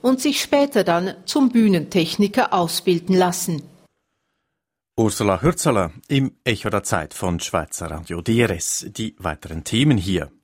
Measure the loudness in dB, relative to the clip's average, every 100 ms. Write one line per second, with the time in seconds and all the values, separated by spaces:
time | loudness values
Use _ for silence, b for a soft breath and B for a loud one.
0 | 2 2 0 -2 0 2 2 2 2 0
1 | 0 -8 -4 2 4 6 4 4 2 0
2 | 0 2 0 2 0 0 0 -2 0 0
3 | 2 2 2 0 -4 -6 -8 _ _ _
4 | _ _ _ _ _ _ _ _ _ 0
5 | 0 2 0 2 0 0 0 0 -2 -6
6 | _ -2 -2 _ -4 -2 -2 -4 -2 -4
7 | -4 -6 -4 -4 -2 -4 -4 -10 -10 -10
8 | -10 -8 -2 0 0 -2 -6 -8 -8 -10
9 | -10 _ -8 -8 -10 -12 -4 0 2 2
10 | 2 -2 -4 _